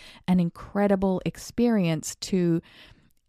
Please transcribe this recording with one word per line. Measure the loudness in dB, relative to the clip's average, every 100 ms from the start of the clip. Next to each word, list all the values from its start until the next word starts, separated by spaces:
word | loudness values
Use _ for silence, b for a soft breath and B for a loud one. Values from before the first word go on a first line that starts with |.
| B B 0
an | 2
incredible | 0 -4 -8 0 2 2 0 -2 -4
experience | -8 -8 -2 2 2 0 -2 -6 -12
to, | -4 0 2 0 -2 b b b b _